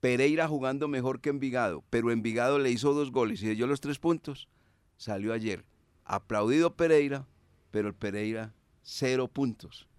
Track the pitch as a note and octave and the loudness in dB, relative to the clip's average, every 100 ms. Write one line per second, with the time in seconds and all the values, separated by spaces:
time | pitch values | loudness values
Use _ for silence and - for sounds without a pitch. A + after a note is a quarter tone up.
0 | B2+ B2 C#3 D#3 D#3+ D3+ C3 C3+ D3 C3+ | 2 4 4 4 0 0 -2 -2 -2 -2
1 | B2 C3 D3+ C#3+ C3+ B2 A2+ D#2+ - A#2 | -2 -2 -2 -2 -2 0 0 -2 -2 0
2 | A#2 A#2 A2 A2 A#2+ C#3+ C3+ A#2+ C#3 C#3+ | 2 0 0 0 2 2 2 2 2 2
3 | C#3+ B2 A2+ G#2+ G#2+ G#2+ B2 C#3+ C#3 C#3 | 0 0 0 0 -2 0 0 -2 -4 -4
4 | E3 D#3+ - C#3 - _ _ _ _ _ | -2 -2 -4 -14 -16 _ _ _ _ _
5 | - G2+ G#2 A2+ A2 F#2 - _ _ _ | -8 -6 -4 -4 -4 -6 -10 _ _ _
6 | - G2 - G#2+ G#2+ C#3+ E3+ - E3 D#3 | -6 -6 -2 0 2 4 2 2 4 6
7 | C#3+ C#3 C3 _ _ _ _ G#2+ G#2 F#2 | 4 -4 -10 _ _ _ _ -2 -2 -4
8 | G#2+ G2+ G#2+ A2 A2 - _ _ - - | -6 -4 -4 -6 -8 -14 _ _ -16 -4
9 | C3+ C3 B2+ - C3+ A2 - - - | 0 0 -2 -2 -2 -4 -14 -20 -20